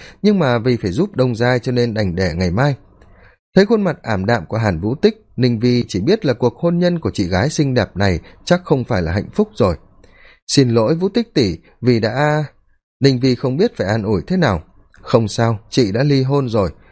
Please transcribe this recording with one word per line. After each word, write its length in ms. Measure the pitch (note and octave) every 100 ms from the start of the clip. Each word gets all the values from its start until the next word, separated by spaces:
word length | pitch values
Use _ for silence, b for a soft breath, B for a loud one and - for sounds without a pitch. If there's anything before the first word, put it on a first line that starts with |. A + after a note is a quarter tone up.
| B B
nhưng 180 | G3+ G3
mà 200 | C#3 A#2+
vì 180 | B2 A#2
phải 140 | G2
giúp 240 | G2+ G3+
Đông 200 | B2+ B2+
Giai 240 | A2 B2 B2
cho 120 | C3
nên 220 | B2 A#2+
đành 220 | G#2+ G2
để 180 | E2+ F#2
ngày 180 | E2 F#2
mai. 240 | F#2+ C#3+ C3 - _ b b b b _
Thấy 100 | F3+
khuôn 160 | G3+ A3
mặt 160 | F#3+ C#3+
ảm 220 | A#2+ G2+
đạm 200 | G2 A#2
của 120 | D2+ A2
Hàn 220 | A2 D#2+
Vũ 160 | G#2
Tích, 300 | C#3 G#3+ A3 _
Ninh 240 | - B2 A2+
Vi 260 | B2 B2 A#2
chỉ 140 | F#2
biết 240 | A#2+ A3
là 80 | C#3+
cuộc 240 | A#2 A#2+ -
hôn 200 | E3+ F3
nhân 220 | F3 E3+
của 120 | G2
chị 140 | - E2+
gái 220 | F#2 C#3
xinh 240 | - C#3
đẹp 160 | B2 F#2
này 240 | F2+ G2+ E2 B B
chắc 160 | - F3+
không 180 | - C3+
phải 180 | A#2 G2+
là 100 | D#2+
hạnh 180 | F#2+ -
phúc 160 | - G#3
rồi. 200 | - G2+ - _ _ b b b b -
"Xin 220 | - B2
lỗi 260 | A#2 A2+
Vũ 140 | E3 F#3+
Tích 240 | A#3 A3+
tỷ, 240 | D#3+ G2+ D#2+ b b
vì 180 | A#2+ A#2
đã," 440 | G#2+ B2+ D3+ D3+ C#3+ _ _ _ _ _
Ninh 160 | C3+ B2+
Vi 160 | C3
không 220 | B2 C3+ C3+
biết 180 | A#3
phải 120 | - F#2+
an 160 | A2
ủi 180 | G#2 F#2+ -
thế 100 | F#3
nào. 260 | C#3 E2 - _ _ -
"Không 260 | - A#2+ G#2+
sao, 320 | - A#2 G#2+ -
chị 220 | - G#2
đã 120 | G#2+
ly 200 | D3 C3+
hôn 260 | C3 C#3+ B2+
rồi." 200 | A2 F2+ - b